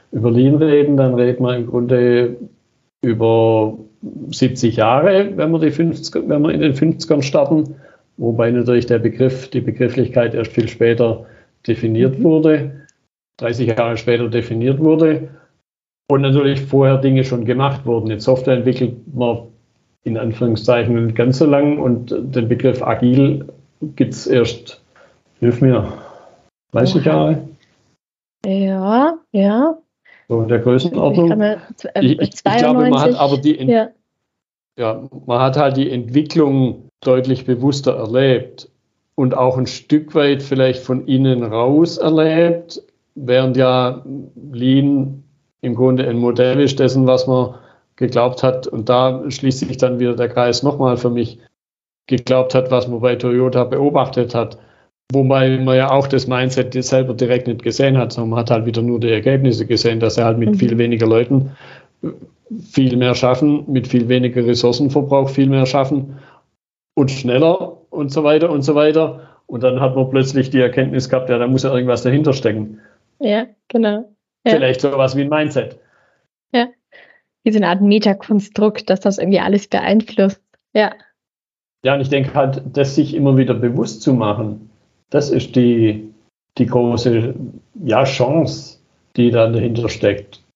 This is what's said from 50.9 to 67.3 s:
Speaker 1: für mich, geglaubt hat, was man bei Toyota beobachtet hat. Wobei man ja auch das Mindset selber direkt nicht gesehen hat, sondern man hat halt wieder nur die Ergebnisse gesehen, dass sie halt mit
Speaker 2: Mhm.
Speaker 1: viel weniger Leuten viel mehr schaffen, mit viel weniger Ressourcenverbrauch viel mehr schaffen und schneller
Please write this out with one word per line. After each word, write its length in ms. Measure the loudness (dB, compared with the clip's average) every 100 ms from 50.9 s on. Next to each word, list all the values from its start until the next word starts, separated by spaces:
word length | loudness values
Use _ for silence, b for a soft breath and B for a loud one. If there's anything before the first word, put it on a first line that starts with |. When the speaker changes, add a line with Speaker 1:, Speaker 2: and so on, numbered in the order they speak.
| 0
Speaker 1:
für 140 | -2
mich, 280 | -2 -4 -8 b b _ _ _ _ -4
geglaubt 460 | -2 0 0 2
hat, 160 | 0 0
was 160 | -2 -2
man 140 | -2
bei 160 | -2 0
Toyota 480 | 0 0 0 0
beobachtet 720 | -2 0 0 0 0 -2 -2
hat. 240 | -4 -6 -10 b b b _ -4
Wobei 440 | 0 2 2 2 2
man 180 | 2 2
ja 140 | 4
auch 160 | 2 2
das 180 | -2 -2
Mindset 480 | -2 -2 -2 -4 -4
selber 300 | -2 0 0
direkt 320 | -2 0 -2 -2
nicht 160 | -6
gesehen 340 | -4 0 2 2
hat, 160 | 0
sondern 180 | -4 -4
man 80 | -2
hat 100 | 0
halt 160 | 0 0
wieder 160 | -2
nur 180 | -2 0
die 100 | 0
Ergebnisse 560 | 0 2 2 2 0 0
gesehen, 320 | 0 0 0
dass 180 | 0 0
sie 80 |
halt 140 | 0 2
mit 120 | 0
Speaker 2:
Mhm. 40 |
Speaker 1:
viel 240 | 2 2 2
weniger 280 | 0 2 2
Leuten 460 | 2 2 0 0 B B B B _ -12 -12 -20 _ -16 -16 -6
viel 260 | 0 2 2
mehr 180 | 0
schaffen, 500 | 2 0 2 2 0 -2
mit 220 | -4 0
viel 200 | 0 2
weniger 380 | 0 0 0 0
Ressourcenverbrauch 800 | 2 0 0 0 0 0 0 0
viel 200 | 0 2
mehr 180 | 2 2
schaffen 520 | 0 0 -4 -6 B B B B _ _ _ _
und 160 | -2 -2
schneller 680 | -2 -2